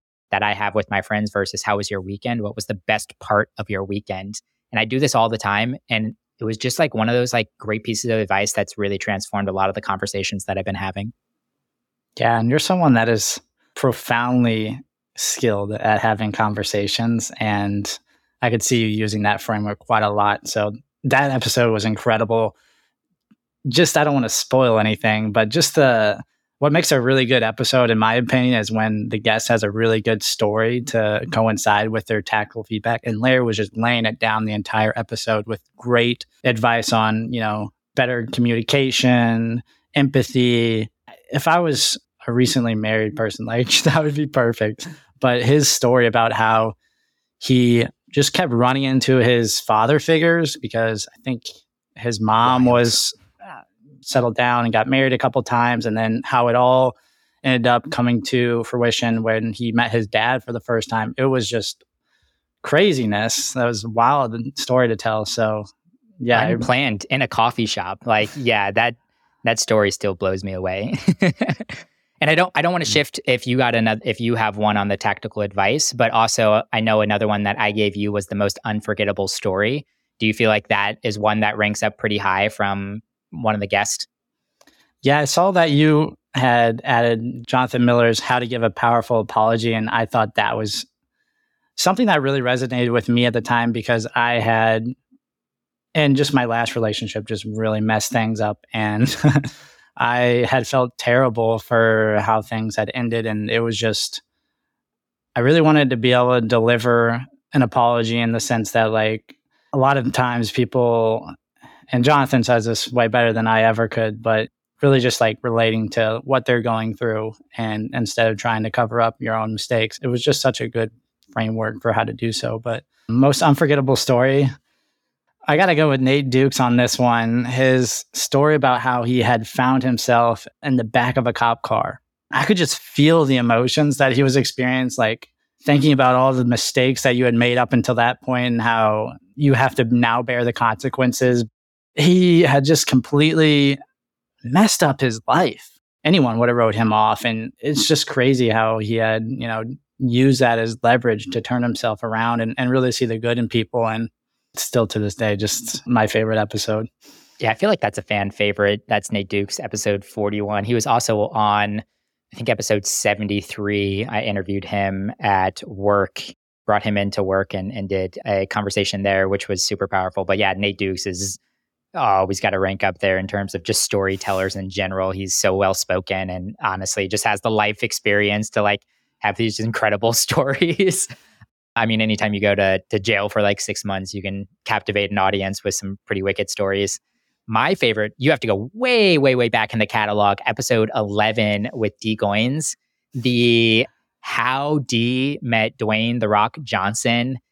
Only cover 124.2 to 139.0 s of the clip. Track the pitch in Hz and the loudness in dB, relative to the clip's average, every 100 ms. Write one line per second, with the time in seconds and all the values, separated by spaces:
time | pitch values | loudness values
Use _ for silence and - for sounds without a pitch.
124.2 | 131 139 139 - _ _ _ _ _ _ | 2 2 0 -2 _ _ _ _ _ _
125.2 | _ _ - 151 185 151 156 135 131 143 | _ _ 0 4 4 4 4 4 2 2
126.2 | 139 131 135 - 127 120 123 - 123 117 | 2 2 2 2 2 4 2 2 2 2
127.2 | 113 120 120 127 131 127 123 - - - | 2 0 0 2 4 4 2 -4 -10 -8
128.2 | - 139 151 151 127 123 127 123 117 127 | -2 2 4 4 2 2 0 0 0 2
129.2 | 113 120 107 - 127 131 127 120 - 120 | 2 0 0 0 2 2 0 0 2 4
130.2 | 117 113 - - 147 127 113 120 120 131 | 4 0 -8 -10 -2 -2 0 0 0 0
131.2 | 120 - 117 117 - 110 - - _ _ | -2 0 0 -2 -2 -2 -2 -6 _ _
132.2 | _ 110 135 190 156 - - - 151 165 | _ -2 0 2 0 -2 -6 2 4 4
133.2 | 139 131 120 113 127 - 147 139 135 127 | 4 2 2 2 2 2 0 2 2 4
134.2 | 135 135 120 - 127 127 127 127 110 113 | 2 2 0 -2 -2 -2 -2 0 -2 -2
135.2 | - _ _ _ - 143 147 135 127 127 | -10 _ _ _ 0 4 4 4 4 4
136.2 | 131 127 123 120 - 135 127 127 135 123 | 4 2 0 0 0 0 2 2 2 2
137.2 | 123 117 120 123 117 127 120 117 120 131 | 2 4 2 2 2 2 2 2 2 0
138.2 | - 127 123 117 117 113 110 107 | -4 -2 -2 0 0 2 2 0